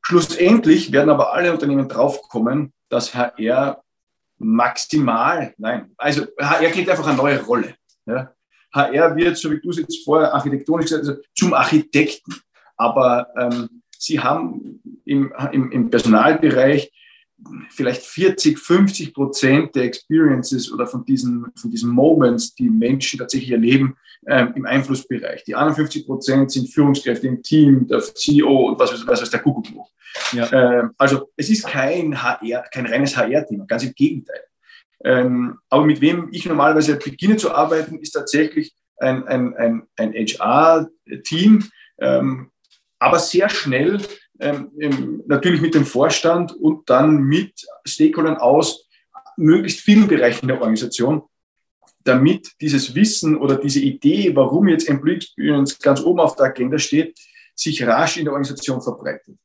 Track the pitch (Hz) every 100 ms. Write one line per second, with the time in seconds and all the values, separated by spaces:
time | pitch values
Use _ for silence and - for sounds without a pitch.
0 | - 170 151 - 180 226 156 - - 131
1 | 147 147 143 - 175 156 147 139 131 117
2 | 139 - - 117 117 143 139 _ _ 120
3 | - 127 120 - 110 127 139 - _ _
4 | _ _ _ _ 113 113 120 - - 156
5 | 131 113 135 175 - _ 107 120 - _
6 | 143 147 - - 143 139 165 175 165 180
7 | 151 131 139 127 107 120 - - _ _
8 | - 127 131 _ _ _ _ 139 139 139
9 | 165 156 170 165 156 151 175 170 151 -
10 | - 156 151 139 143 135 - 165 156 156
11 | 143 139 - - 180 160 127 156 - 139
12 | 143 - - - _ _ _ - 117 135
13 | 127 123 120 - 123 120 117 - _ -
14 | - 156 123 160 170 - - - - -
15 | - 139 135 - 139 139 127 127 117 120
16 | 113 110 135 156 151 135 135 147 - _
17 | _ _ _ _ - - - - 127 127
18 | - - 190 190 156 - - 180 196 -
19 | 143 - 135 - 131 143 151 135 123 -
20 | _ 156 156 127 120 127 - - 120 123
21 | 117 131 123 120 120 - 117 113 117 123
22 | 147 156 127 117 - _ 123 110 117 135
23 | - - 120 135 127 117 117 135 135 -
24 | _ _ - 135 117 135 110 135 135 127
25 | - 117 95 - - 123 151 151 151 151
26 | - 131 - 135 135 135 123 - 143 139
27 | 127 113 131 123 - 156 143 131 123 123
28 | - - - 147 147 135 117 - 123 117
29 | - 117 113 - 147 123 - - - _
30 | - - - 123 117 131 123 123 117 _
31 | 139 139 - - 151 214 - 143 135 180
32 | 160 131 123 127 113 120 - 131 117 120
33 | 139 131 113 143 151 101 - - 131 -
34 | 139 - - - - _ _ - _ _
35 | - 127 127 123 123 - _ 139 151 147
36 | 147 175 165 - 151 151 147 156 147 143
37 | 147 - 190 214 - 143 151 160 156 160
38 | 151 151 - 147 156 156 151 _ _ _
39 | 131 127 131 131 123 - 117 113 - -
40 | 110 110 104 - 104 135 160 165 160 _
41 | _ 131 - 160 202 214 - _ _ -
42 | 65 - 139 131 - _ _ _ _ _
43 | 131 170 - 175 202 - 143 127 160 202
44 | - - _ _ 143 143 - - 151 135
45 | 127 - - 139 180 160 160 160 135 123
46 | 143 - - 170 175 - 156 156 - 127
47 | 151 151 135 160 196 - - - - -
48 | 156 165 156 147 123 160 165 - _ _
49 | _ - - - 156 185 196 - - 208
50 | 208 143 120 - 131 127 113 110 117 -
51 | 123 151 - _ _ _ _ _ _ _
52 | - 127 143 196 - _ 151 139 131 131
53 | 214 - 156 151 139 139 143 139 135 -
54 | 147 190 190 139 135 156 196 160 - 139
55 | 147 165 - - 147 147 139 - 143 139
56 | 160 175 160 - 131 - 123 147 - 147
57 | 165 - _ _ _ - 156 139 120 117
58 | 160 170 147 143 135 - - 123 127 -
59 | 71 - _ -